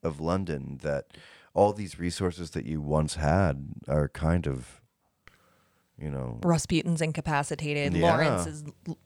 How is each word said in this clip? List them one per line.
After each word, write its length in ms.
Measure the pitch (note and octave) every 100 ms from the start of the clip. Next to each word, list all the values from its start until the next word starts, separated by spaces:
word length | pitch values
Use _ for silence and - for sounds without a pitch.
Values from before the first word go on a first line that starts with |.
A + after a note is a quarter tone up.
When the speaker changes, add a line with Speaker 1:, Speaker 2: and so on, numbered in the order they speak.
Speaker 1:
of 180 | E2 D2
London, 600 | D#2+ F#2+ F#2 D2 C2+ C2+
that 240 | C2+ C#2+ - - - - -
all 180 | - G2+
these 240 | G#2 G2 -
resources 520 | F2 E2+ F#2+ E2+ E2+
that 160 | - A1+
you 140 | D#2
once 340 | D2 D2+ D#2
had 500 | - D2+ F2 F#2+ C#2 C#2 - -
are 220 | D2 C#2+
kind 380 | - D#2+ F2 D#2
of, 320 | C2 B1 - _ _ _ _ - _ _ _ _ _ _ -
you 140 | D2+
know. 300 | C#2 B1+ -
Speaker 2:
Rasputin's 580 | F3 E3 - E3 E3+ D#3+
incapacitated. 960 | D#3+ D#3+ D#3+ D3 C#3+ D3 D3+ D3 C#3+
Speaker 1:
Yeah. 80 | - E3
Speaker 2:
Lawrence 360 | E3 D#3+ G#2+ E2+
is 160 | D3+ D3 - -
l-, 100 | E3